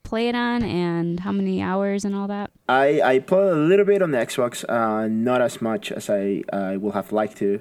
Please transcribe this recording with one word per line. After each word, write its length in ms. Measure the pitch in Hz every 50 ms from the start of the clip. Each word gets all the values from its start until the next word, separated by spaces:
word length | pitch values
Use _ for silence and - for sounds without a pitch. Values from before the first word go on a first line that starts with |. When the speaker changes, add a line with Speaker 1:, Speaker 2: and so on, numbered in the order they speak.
| -
Speaker 1:
play 260 | - 220 226 233 240
it 60 | 240
on, 300 | 240 240 240 240 240 233
and 560 | 185 - 175 175 175 170 170 170 170 170 175
how 100 | 180 202
many 320 | 202 196 196 190 190 190 196
hours 420 | 185 185 196 202 202 202 202 196
and 80 | 202 196
all 140 | 196 202
that? 240 | 202 202 202 202 - _ _ _ -
Speaker 2:
I, 320 | 127 135 139 143 151 147
I 180 | - 127 131 131
played 320 | 131 - 185 190 196 190 175
a 20 |
little 300 | 151 151 165 190 202 202
bit 180 | 190 202 190 185
on 80 | 165
the 80 | 139 120
Xbox, 460 | 113 - - - 123 120 - - - -
uh, 380 | 117 120 113 110 107 110 110
not 340 | 110 110 110 113 123 127 127
as 220 | 123 117 - - 113
much 300 | 113 113 104 - - -
as 180 | 107 - -
I, 320 | 104 101 98 101 101 - - - -
I 240 | 98 98 95 98
would 180 | 98 101 104 98
have 180 | 101 95 - 104
liked 240 | 107 107 104 -
to, 240 | - 107 101 101 101